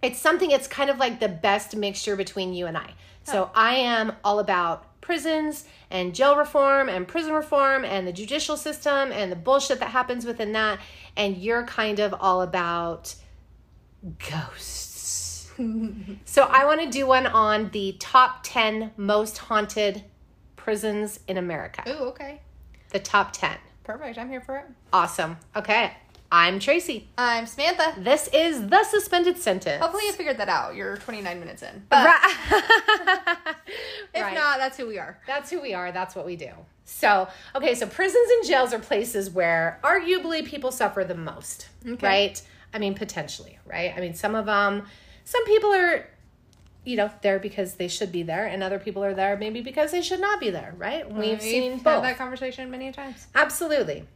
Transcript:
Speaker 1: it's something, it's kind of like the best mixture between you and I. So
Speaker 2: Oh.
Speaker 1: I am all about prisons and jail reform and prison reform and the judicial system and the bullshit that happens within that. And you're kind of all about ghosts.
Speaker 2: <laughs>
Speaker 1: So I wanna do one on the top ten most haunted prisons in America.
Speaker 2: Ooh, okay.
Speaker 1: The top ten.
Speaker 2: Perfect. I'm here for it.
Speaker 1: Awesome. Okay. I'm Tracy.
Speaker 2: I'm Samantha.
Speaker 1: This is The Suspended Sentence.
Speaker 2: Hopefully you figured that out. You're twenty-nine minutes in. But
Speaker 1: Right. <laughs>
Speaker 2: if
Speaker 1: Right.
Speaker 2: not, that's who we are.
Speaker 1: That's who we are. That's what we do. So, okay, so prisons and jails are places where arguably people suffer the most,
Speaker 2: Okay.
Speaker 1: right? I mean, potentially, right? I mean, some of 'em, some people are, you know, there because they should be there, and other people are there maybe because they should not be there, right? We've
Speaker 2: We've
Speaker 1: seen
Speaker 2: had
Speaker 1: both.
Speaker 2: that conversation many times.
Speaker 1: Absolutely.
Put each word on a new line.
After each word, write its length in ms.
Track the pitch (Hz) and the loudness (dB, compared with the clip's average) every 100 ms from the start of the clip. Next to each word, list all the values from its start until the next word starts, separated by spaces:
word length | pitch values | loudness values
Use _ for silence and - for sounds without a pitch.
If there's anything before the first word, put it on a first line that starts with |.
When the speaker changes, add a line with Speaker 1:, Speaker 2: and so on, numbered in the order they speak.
Speaker 1:
it's 160 | 254 247 | -4 0
something, 320 | 320 339 359 | 2 2 4
it's 160 | 277 262 | 2 0
kind 240 | - 277 | -4 -2
of 80 | 262 | 2
like 200 | 262 226 | 0 0
the 80 | 214 | -4
best 460 | 170 214 202 - 220 | 0 0 0 -2 -4
mixture 400 | 202 196 - 196 | -4 -4 -4 -4
between 380 | 190 - 185 | -4 -4 -6
you 140 | 180 175 | -6 -6
and 100 | 160 | -8
I. 140 | - - - - | -10 -20 -20 -20
So 220 | - 214 185 | -4 -2 0
Speaker 2:
Oh. 60 | - | 4
Speaker 1:
I 180 | 226 254 | 4 4
am 380 | 247 233 220 214 | 2 0 -2 -2
all 140 | 208 208 | 0 0
about 440 | 202 185 170 160 - _ | 2 2 0 -2 -8 _
prisons 640 | - 339 285 311 302 294 - - _ | -4 -4 0 -2 -2 -6 -14 -20 _
and 240 | 185 180 | -6 -4
jail 220 | 175 269 285 | 2 6 6
reform 540 | 294 294 277 277 262 | 4 4 4 4 2
and 180 | 185 180 | -2 -4
prison 240 | 330 311 | -4 -2
reform 520 | 311 302 285 269 269 247 | -2 0 2 4 2 0
and 200 | 196 185 | -4 -4
the 60 | |
judicial 460 | 180 208 285 294 294 | -8 -6 -4 -4 -4
system 540 | 302 294 294 285 269 | -6 -4 0 0 0
and 200 | 220 196 | -2 -4
the 40 | 175 | -4
bullshit 420 | 165 269 269 262 | 2 2 2 -2
that 100 | 226 | 0
happens 360 | 254 247 247 233 | -2 -2 -4 -6
within 260 | 233 214 | -6 -4
that. 280 | 214 214 196 - - - - | 0 0 -2 -10 -20 -14 -4
And 220 | 202 185 | -2 -2
you're 260 | 202 233 240 | -2 -2 -2
kind 340 | - 214 208 | -4 -2 0
of 140 | 208 185 | -2 0
all 220 | 190 185 | 2 2
about 760 | 180 185 170 170 170 165 - - - - - - _ - _ _ 185 156 - | 0 -2 -2 -2 -4 -6 -12 -18 -20 -20 -20 -20 _ -20 _ _ -16 -14 -8
ghosts. 1200 | 156 123 - - - - - - - - - - - | -8 -8 -12 -12 -12 -12 -12 -8 -8 -8 -12 -16 -8
Speaker 2:
<laughs> 60 | 233 220 220 196 175 196 - | -6 -4 -6 -8 -12 -14 0
Speaker 1:
So 180 | - | 4
I 220 | 269 262 285 | 6 6 6
wanna 260 | 311 330 | 4 0
do 160 | 247 269 | -2 4
one 180 | 262 254 | 4 6
on 460 | 226 214 214 214 | 4 4 2 -2
the 240 | 208 196 190 | -4 -6 -6
top 420 | - 254 254 - | 4 6 6 2
ten 480 | - 247 220 220 220 - | -6 0 0 0 -6 -6
most 440 | 202 208 214 - | 0 2 2 -6
haunted 640 | - 220 208 214 208 196 - _ - _ - - | -2 0 0 0 0 -2 -10 _ -20 _ -20 -12
prisons 640 | - 214 214 208 214 - - | -4 -2 -2 -2 -4 -8 -6
in 100 | 190 | -4
America. 460 | 175 156 - - - | -4 -6 -8 -10 -8
Speaker 2:
Ooh, 220 | 302 254 | -6 -6
okay. 320 | 269 277 294 - - - - _ | -8 -14 -16 -20 -20 -20 -20 _
Speaker 1:
The 80 | 196 | -8
top 340 | 196 202 196 | 0 0 0
ten. 240 | - 180 - - _ | -2 -6 -6 -14 _
Speaker 2:
Perfect. 360 | - 220 294 233 | -14 -12 -10 -12
I'm 100 | 247 | -12
here 120 | 262 | -12
for 160 | 254 269 | -10 -10
it. 80 | 285 262 _ | -12 -20 _
Speaker 1:
Awesome. 440 | 185 170 - 160 165 - 214 | 2 2 -2 -6 -6 -10 -10
Okay. 380 | 208 220 220 - _ - - | 0 0 0 -4 _ -20 2
I'm 280 | 170 170 196 | 4 4 2
Tracy. 480 | 196 320 349 233 - - | 2 0 0 -8 -8 -2
Speaker 2:
I'm 280 | 247 233 226 | 0 0 -4
Samantha. 480 | - 302 349 320 311 | -2 -2 2 0 0
Speaker 1:
This 300 | 185 294 - | 2 2 4
is 340 | 285 330 294 202 | 4 4 0 4
The 160 | 370 | 4
Suspended 540 | 427 415 381 359 349 349 | 6 0 2 2 2 0
Sentence. 440 | - 190 185 143 | 0 -2 -2 -2
Speaker 2:
Hopefully 220 | 330 370 415 | -2 0 -4
you 40 | |
figured 240 | 403 311 254 | -4 -4 -4
that 120 | 302 | 0
out. 260 | 165 120 - | -2 -2 -6
You're 220 | 196 202 | -8 -8
twenty-nine 420 | - 220 196 175 | -10 -8 -8 -10
minutes 240 | 170 - | -12 -14
in. 200 | - - - | -16 -16 4
But 160 | 277 269 | 8 10
Speaker 1:
Right. 300 | 330 370 370 - | 8 6 2 2
<laughs> 1040 | 415 - 440 - 427 359 381 381 349 - 311 - 427 453 427 403 | 0 6 6 6 2 4 2 2 -2 -4 -10 -10 -12 -10 -12 -8
Speaker 2:
if 80 | 320 | -6
Speaker 1:
Right. 120 | 311 294 | -4 0
Speaker 2:
not, 220 | 294 269 | 2 2
that's 180 | 262 269 | 0 -4
who 80 | 240 | -8
we 120 | 202 | -8
are. 180 | 151 185 - | -10 -14 -6
Speaker 1:
That's 240 | 277 285 | -6 -4
who 100 | 349 | -8
we 120 | - | -6
are. 180 | 185 180 | -6 -4
That's 240 | 180 185 190 | -6 -6 -8
what 100 | 160 | -10
we 100 | 175 | -10
do. 140 | 147 - - _ - | -12 -16 -20 _ -18
So, 420 | - - 202 185 - - 277 | 0 4 4 2 -6 -8 -2
okay, 180 | 294 240 | 0 0
so 120 | 214 | -2
prisons 420 | - 381 480 480 | 0 4 6 6
and 160 | 466 359 | 6 6
jails 260 | 285 254 | 2 2
are 60 | 233 | 0
places 500 | 220 220 240 208 196 | -2 -2 0 -4 -4
where 500 | 175 170 165 165 - | 0 2 2 0 -2
arguably 640 | 262 381 339 370 330 330 - | 2 2 2 0 0 -4 -6
people 260 | 285 262 | -6 -6
suffer 320 | 254 208 202 | 0 -2 0
the 120 | 185 170 | -4 -4
most, 520 | 160 - - - - - 240 | -8 -12 -14 -14 -16 -16 -12
Speaker 2:
Okay. 180 | 240 202 | -2 2
Speaker 1:
right? 340 | 196 202 - - - - | 4 2 -2 -18 -20 -12
I 40 | 220 | -4
mean, 140 | 202 | -4
potentially, 640 | 196 208 - 147 - - - - | -4 -6 -8 -8 -10 -16 -20 -12
right? 280 | - 175 - | -6 -6 -4
I 60 | |
mean, 120 | 180 | -8
some 220 | 165 208 220 | -4 -2 -2
of 120 | 208 | 0
'em, 360 | 208 202 202 202 - - - | 2 2 0 -6 -18 -20 -20
some 220 | - 494 453 | -2 -2 6
people 280 | 427 415 | 6 6
are, 340 | 392 349 320 - _ - _ _ _ _ _ - | 4 4 2 -4 _ -20 _ _ _ _ _ -6
you 100 | 240 | -2
know, 120 | 208 - | -2 0
there 180 | 202 196 | 0 0
because 360 | 196 - 185 - | -2 -6 -6 -4
they 120 | 180 | -6
should 220 | - 202 | -4 -4
be 120 | 175 | -4
there, 220 | 165 165 214 | -4 -4 -4
and 180 | 185 | -4
other 160 | 190 196 | -4 -4
people 240 | 208 196 | -6 -4
are 100 | 196 | -4
there 220 | 190 190 202 | 0 0 0
maybe 240 | 214 220 | -4 -6
because 300 | 247 269 302 | -8 -2 0
they 100 | 349 | 0
should 180 | 339 370 | -2 -2
not 180 | 392 415 | 0 0
be 80 | 240 | -2
there, 240 | 175 - 180 | -6 -10 -10
right? 320 | 175 294 294 | -6 -6 -8
We've 80 | 214 214 | -4 -4
Speaker 2:
We've 100 | 220 | -2
Speaker 1:
seen 300 | 214 247 254 | -2 -2 -2
Speaker 2:
had 100 | 254 | 0
Speaker 1:
both. 200 | 302 302 | 2 2
Speaker 2:
that 140 | 254 240 | 0 -4
conversation 520 | 254 254 262 254 254 | -8 -8 -8 -10 -12
many 200 | 254 262 | -10 -12
times. 340 | 262 277 240 - 277 | -12 -14 -16 -4 0
Speaker 1:
Absolutely. 680 | 302 - 339 294 165 143 160 | 0 0 -2 0 -2 -6 -12